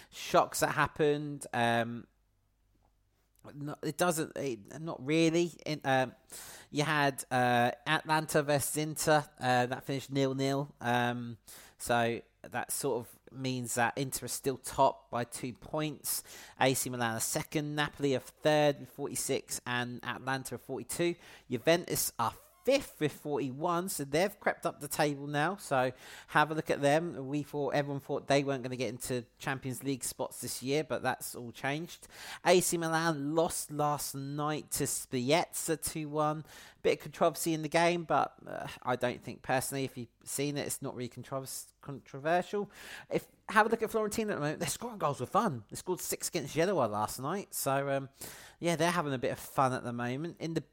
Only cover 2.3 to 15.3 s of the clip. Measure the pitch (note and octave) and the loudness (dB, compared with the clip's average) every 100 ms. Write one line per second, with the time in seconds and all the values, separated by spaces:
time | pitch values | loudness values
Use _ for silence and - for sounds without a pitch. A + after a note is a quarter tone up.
2.3 | _ _ _ _ _ _ _ _ _ _ | _ _ _ _ _ _ _ _ _ _
3.3 | _ - C#3+ C#3+ - D3+ - F3+ D#3+ D#3 | _ -18 -12 -10 -8 -8 0 0 2 -4
4.3 | - C#3 A2+ G2 D3+ D#3+ - C3 D#3+ E3 | -4 -4 -4 -8 -10 -8 -6 2 6 6
5.3 | E3 F3 - - D3+ C#3 C3 B2+ - _ | 6 2 -2 -8 -2 2 4 2 -4 _
6.3 | - - - - C#3 D3 D3+ C#3+ C3 - | -16 -16 -18 -6 -2 2 4 4 2 0
7.3 | B2+ B2 B2 A#2+ - - D#3 D#3 D#3 D#3 | 2 4 6 4 0 0 0 2 0 2
8.3 | D#3+ C#3+ C#3+ - D3+ D#3 D3 - D3+ C#3 | 2 4 2 0 -2 -4 -2 4 4 4
9.3 | - B2+ B2 B2 B2+ - C#3 - C#3 C3+ | -4 2 4 2 -2 -4 -6 -2 0 2
10.3 | C3+ C3+ C#3 C#3+ - A#2+ A#2+ A#2+ A#2+ A#2+ | 2 0 0 -2 -4 2 2 2 -2 -8
11.3 | A#2 - - - _ - A#2+ A#2 A#2 - | -12 -16 -20 -20 _ 0 2 4 0 -8
12.3 | _ - A#2 - - C#3 A#2+ A#2 - - | _ -8 -6 -4 -2 0 -2 -4 -14 -18
13.3 | C3+ C3 B2+ A#2+ B2 A#2 - C3+ - B2 | -6 -4 -2 -2 2 2 2 -4 -4 -6
14.3 | - C#3 B2+ - - C3+ - _ A#2 A#2+ | -4 -2 -4 -6 4 4 2 _ -4 -4